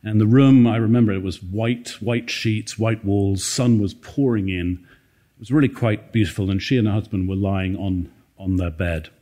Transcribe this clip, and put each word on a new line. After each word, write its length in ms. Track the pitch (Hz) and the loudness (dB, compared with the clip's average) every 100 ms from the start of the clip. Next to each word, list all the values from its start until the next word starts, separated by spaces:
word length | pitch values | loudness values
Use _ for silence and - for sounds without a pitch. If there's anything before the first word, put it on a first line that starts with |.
And 160 | 107 107 | 0 2
the 60 | 107 | 4
room, 400 | 127 135 135 120 | 6 8 8 6
I 100 | 110 | 2
remember, 360 | 110 120 113 | 2 4 2
it 100 | 95 | 0
was 200 | 95 85 | -4 -8
white, 480 | 90 98 113 120 - - | -8 -4 -2 -4 -8 -8
white 300 | 110 120 120 | -4 -4 -4
sheets, 480 | - 117 107 107 - | -6 -4 -4 -6 -4
white 260 | 110 113 | -2 -2
walls, 400 | 98 101 98 98 | -2 0 0 -2
sun 340 | - - 123 113 | -4 -2 2 2
was 140 | 101 | 0
pouring 560 | - - - 135 113 95 | -6 -12 -2 0 0 -2
in. 380 | 92 87 90 - _ _ _ _ _ | -4 -4 -6 -10 _ _ _ _ _
It 40 | |
was 100 | 113 | -4
really 180 | 143 139 | 0 0
quite 440 | - 117 107 - | 0 -2 -2 -2
beautiful, 380 | 117 98 - 98 | -2 -2 -2 -2
and 120 | 98 | -2
she 160 | - 131 | 0 0
and 80 | 107 | 2
her 80 | |
husband 340 | 104 - 95 92 | 0 -4 -4 -4
were 80 | 95 | -2
lying 400 | 98 98 95 95 | -2 -2 -4 -4
on, 340 | 98 92 87 _ _ _ | -4 -4 -6 _ _ _
on 180 | 95 92 | -4 -2
their 140 | 87 | -2
bed. 400 | 80 87 82 78 _ | -4 -4 -4 -8 _